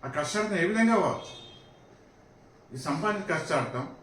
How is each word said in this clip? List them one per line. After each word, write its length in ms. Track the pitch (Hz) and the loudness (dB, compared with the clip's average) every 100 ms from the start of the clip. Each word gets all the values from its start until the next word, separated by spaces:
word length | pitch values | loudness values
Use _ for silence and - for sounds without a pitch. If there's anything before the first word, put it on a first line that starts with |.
| 127 | -6
ఆ 20 | |
కష్టార్థం 480 | 151 143 208 214 190 | -4 -2 0 0 2
ఏ 100 | 175 | 2
విధంగా 280 | 220 226 226 | 4 6 6
కావచ్చు, 380 | 147 - - - - - - - - - - - - - - - - 131 | 4 -2 -8 -16 -18 -20 -20 -20 -20 -20 -20 -20 -20 -20 -20 -20 -14 -10
ఈ 20 | |
సంపాదించిన 580 | 147 147 208 202 190 160 | -4 0 0 -2 0 -2
కష్టార్థం 520 | - 147 120 123 147 - | 0 0 0 -4 -8 -10